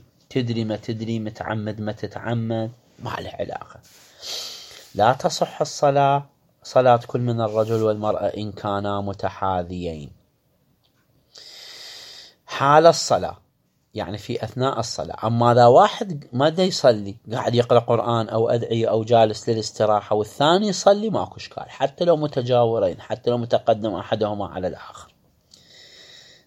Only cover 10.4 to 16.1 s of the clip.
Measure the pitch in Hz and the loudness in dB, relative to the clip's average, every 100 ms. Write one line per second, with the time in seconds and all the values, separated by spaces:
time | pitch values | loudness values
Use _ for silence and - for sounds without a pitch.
10.4 | _ _ _ _ _ _ _ _ _ - | _ _ _ _ _ _ _ _ _ -20
11.4 | - - - - - - - - - _ | -20 -20 -20 -20 -20 -20 -20 -20 -20 _
12.4 | - - 135 147 165 156 - 101 87 - | -12 -2 4 8 8 6 2 -2 -2 -10
13.4 | _ _ _ _ _ 107 98 104 - 120 | _ _ _ _ _ -10 -8 -10 -8 -8
14.4 | 110 - 131 123 117 - 80 - 110 117 | -8 -4 -2 -2 -6 -8 -10 -6 -2 4
15.4 | 120 120 120 120 196 - 208 | 6 8 8 8 6 2 -8